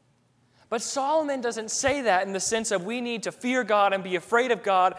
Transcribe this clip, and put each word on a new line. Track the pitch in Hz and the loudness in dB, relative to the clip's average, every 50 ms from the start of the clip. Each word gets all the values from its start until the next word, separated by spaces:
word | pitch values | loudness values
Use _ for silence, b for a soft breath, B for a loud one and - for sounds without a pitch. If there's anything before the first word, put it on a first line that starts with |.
| _ _ _ _ _ _ _ _ b b b b b _ | _ _ _ _ _ _ _ _ b b b b b _
But | 214 240 | -6 -6
Solomon | - - - 277 262 277 311 320 311 285 277 262 | -6 -6 -4 -4 -2 0 0 0 0 -2 -2 -4
doesn't | 233 240 220 220 220 220 | -4 -4 -4 -6 -6 -6
say | - - - 269 277 285 | -4 -2 0 0 0 0
that | 254 220 185 185 196 | 2 2 4 4 2
in | 196 | 0
the | 196 185 | -2 -4
sense | - - 220 220 226 - | -2 -2 -2 -2 0 0
of | 208 185 175 | -2 -2 -2
we | 202 233 247 | -2 -4 -4
need | 240 240 233 220 | -4 -4 -6 -6
to | - 185 | -6 -8
fear | - - - 247 254 254 | -8 -4 -2 -2 0 0
God | 240 196 214 208 202 202 | 0 2 4 4 4 4
and | 196 196 | 2 0
be | 175 185 180 | -2 -2 -4
afraid | 175 - - 226 233 254 254 | -4 0 0 2 2 2 2
of | 233 196 - | 0 0 0
God, | 202 190 185 180 185 180 | 2 4 4 4 4 2